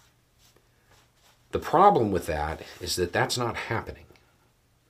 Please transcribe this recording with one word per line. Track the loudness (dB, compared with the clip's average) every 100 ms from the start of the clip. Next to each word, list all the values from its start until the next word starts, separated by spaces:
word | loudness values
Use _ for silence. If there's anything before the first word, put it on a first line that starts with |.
| _ _ _ _ _ _ _ _ _ _ _ _ _ _ _
The | -6
problem | 0 6 6 6 2
with | 0 -2
that | -4 -4 -6 -12 -12
is | -6 -2
that | 0
that's | 0 0 -2
not | -4 -6
happening. | -6 -6 -6 -14 -20 -20 _ _ _ _ _ _